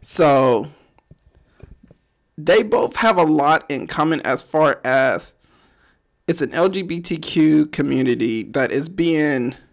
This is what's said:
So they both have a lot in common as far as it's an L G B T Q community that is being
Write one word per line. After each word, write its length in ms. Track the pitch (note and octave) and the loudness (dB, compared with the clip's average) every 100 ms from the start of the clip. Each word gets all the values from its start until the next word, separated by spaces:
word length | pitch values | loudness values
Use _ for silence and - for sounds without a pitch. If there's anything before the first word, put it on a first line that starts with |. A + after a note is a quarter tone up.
So 640 | - - D#3 C#3 C3 A#2 C#3+ - _ _ _ - _ _ _ _ - - _ _ _ _ _ - | -10 0 4 4 4 2 -2 -14 _ _ _ -20 _ _ _ _ -20 -20 _ _ _ _ _ -12
they 280 | D3+ G3+ | 2 2
both 320 | A3 A3+ - - | 4 0 -2 0
have 200 | A3+ F#3+ | 0 4
a 60 | |
lot 480 | D#3+ D#3 C#3+ D#3+ - | 2 2 2 2 0
in 160 | C#3 - | -8 -8
common 340 | - D#3 D#3+ | -4 -2 -2
as 200 | - C3 | -2 -4
far 380 | - D#3 D#3 C3+ | -2 0 2 0
as 500 | B2+ C3 C3 F2 - _ _ _ _ _ _ _ _ _ - | 0 0 2 -2 -6 _ _ _ _ _ _ _ _ _ -6
it's 160 | E3 | -4
an 100 | C#3 | -4
L 160 | C#3 F3+ | 0 0
G 140 | F#3+ | -2
B 180 | F3+ E3+ | -6 -8
T 160 | E3+ E3 | -6 -6
Q 500 | - - D#3 D#3 D3+ | -4 2 4 4 2
community 760 | - C#3+ C3+ C3 A#2+ A2+ A2+ | -2 -2 0 0 0 -2 -4
that 280 | G#2+ C#3 C3 | -6 -4 -2
is 160 | A#2+ D#3+ | -2 -6
being 680 | F#3 E3+ D#3+ D3+ C#3 A#2+ - _ | -2 0 0 0 -2 -4 -8 _